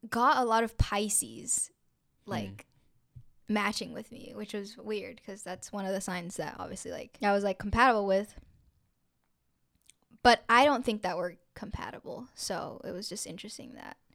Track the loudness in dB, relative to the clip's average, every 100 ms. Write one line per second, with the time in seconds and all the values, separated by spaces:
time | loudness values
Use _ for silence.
0 | -4 4 6 6 6 4 2 2 2 2
1 | 2 0 -2 -8 -4 -2 -4 _ _ _
2 | _ _ -6 -4 -4 -10 -18 _ _ _
3 | _ -20 -20 _ -2 0 0 -2 -6 -10
4 | -12 -16 -14 -12 -8 -8 -8 -10 -6 -4
5 | -6 -12 -14 -12 -10 -10 -8 -6 -2 -2
6 | -2 -6 -6 -6 -8 -8 -10 -10 -8 -10
7 | -10 0 2 4 2 -2 0 6 6 6
8 | 4 2 2 -8 -20 _ _ _ _ _
9 | _ _ _ _ _ _ _ _ _ _
10 | _ 2 6 6 6 6 8 6 0 -2
11 | -2 -4 -4 -8 _ -14 -10 -8 -10 -12
12 | -12 -12 -14 -10 -6 -4 -6 -8 -10 -8
13 | -8 -8 -10 -10 -12 -14 -16 -16 -16 -18
14 | _